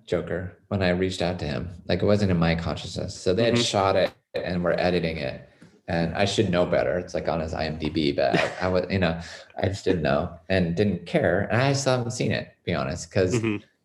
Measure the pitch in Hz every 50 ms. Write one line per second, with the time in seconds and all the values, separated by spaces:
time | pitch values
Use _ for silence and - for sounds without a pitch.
0 | _ - - 82 82 - 85 87 90 90 - _ _ - 101 95 92 90 90 90
1 | 95 92 92 - 87 87 90 87 80 73 67 62 87 87 - - - - 90 90
2 | - 101 104 101 104 92 90 85 82 82 82 82 82 78 73 - - - - 78
3 | 78 - - - - 92 92 107 117 117 120 120 117 - 110 101 95 98 98 95
4 | 87 - - _ _ _ - - - 85 92 90 87 85 - - 82 90 90 87
5 | 82 82 82 78 69 62 - - - - - - - - _ _ _ - 90 85
6 | 85 85 82 - 101 101 - 113 110 92 87 87 90 85 80 65 60 64 78 90
7 | 90 - - 80 80 80 80 82 80 80 80 - 80 78 76 80 78 76 80 82
8 | 76 71 69 73 69 60 - 80 - - - - 90 92 92 90 - - 95 95
9 | 90 80 82 85 85 - - - - - - - - 101 101 - - 95 90 82
10 | 73 67 69 73 87 - - - _ - 92 95 87 82 85 104 104 104 90 -
11 | - - - 156 107 87 85 98 101 - 101 120 135 139 139 135 - 131 127 123
12 | 117 117 113 - 139 143 - - - - - _ - 95 85 71 67 67 - -
13 | - - - 101 92 90 87 117 85 87 101 101 - _ _ _